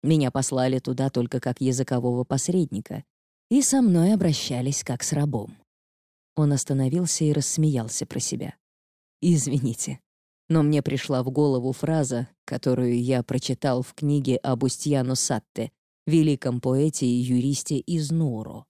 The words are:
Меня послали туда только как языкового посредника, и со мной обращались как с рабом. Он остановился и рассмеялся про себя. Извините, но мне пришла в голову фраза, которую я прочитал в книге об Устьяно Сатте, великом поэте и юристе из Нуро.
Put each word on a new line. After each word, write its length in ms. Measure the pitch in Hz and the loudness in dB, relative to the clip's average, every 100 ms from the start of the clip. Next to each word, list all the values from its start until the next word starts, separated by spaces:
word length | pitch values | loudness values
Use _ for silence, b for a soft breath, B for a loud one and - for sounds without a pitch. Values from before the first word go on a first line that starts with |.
Меня 300 | 139 160 131 | 2 2 2
послали 480 | 135 131 131 127 131 | 0 -2 0 0 0
туда 280 | - 123 135 | -2 -2 -2
только 300 | 123 120 127 | -2 -2 -4
как 220 | 127 120 | -4 -2
языкового 640 | 131 127 131 123 123 123 | -2 0 -2 0 0 -2
посредника, 800 | 123 135 - 180 160 101 - - - _ _ _ _ | -2 -2 0 0 0 -4 -8 -12 -14 _ _ _ _
и 140 | 262 | 0
со 180 | 269 269 | 2 4
мной 320 | 240 175 175 | 4 6 4
обращались 680 | 214 175 139 - 123 127 139 | 4 2 0 -2 -2 -2 -4
как 220 | - 120 | -4 -6
с 80 | - | -2
рабом. 440 | 147 147 127 - - _ _ _ _ _ _ _ | 0 0 -2 -6 -16 _ _ _ _ _ _ _
Он 180 | - 147 | 0 2
остановился 720 | 139 - 135 131 170 175 - | 2 0 0 2 0 0 0
и 80 | 151 | 2
рассмеялся 760 | 147 139 - 156 131 113 - - | 2 0 2 2 0 -4 -8 -6
про 120 | - | -6
себя. 380 | - - - - _ _ _ _ _ _ | -6 -6 -8 -12 _ _ _ _ _ _
Извините, 800 | 175 160 127 131 123 113 - 131 _ _ _ _ _ | 2 4 2 0 -2 -4 -8 -8 _ _ _ _ _
но 140 | 160 | 2
мне 180 | 147 151 | 4 2
пришла 400 | 139 139 - 131 | 0 -4 -2 -2
в 80 | 127 | 0
голову 400 | 131 147 127 127 | 0 2 2 -2
фраза, 560 | 131 151 160 131 120 127 _ | -4 -2 0 0 -2 -6 _
которую 560 | - 131 135 127 123 120 | -8 -4 0 0 2 0
я 220 | 123 131 | 2 0
прочитал 600 | 120 127 - 127 143 127 | 0 -4 -2 -2 0 -2
в 120 | 127 | -4
книге 420 | - 147 147 131 123 | -4 0 0 0 0
об 280 | 139 123 | 0 0
Устьяно 500 | 131 - 147 139 127 | 0 -2 0 0 0
Сатте, 560 | 127 - 117 _ - 113 _ _ _ - | -2 -2 -4 _ -10 -10 _ _ _ 2
великом 520 | 160 156 139 131 120 | 4 4 2 -2 -2
поэте 460 | 131 131 151 - 127 | 0 2 2 0 0
и 160 | 123 | 0
юристе 540 | 123 123 135 135 - 147 | 2 2 2 -2 -2 -6
из 320 | - 165 147 | -2 -2 0
Нуро. 560 | 165 151 110 110 117 | 0 0 -2 -8 -14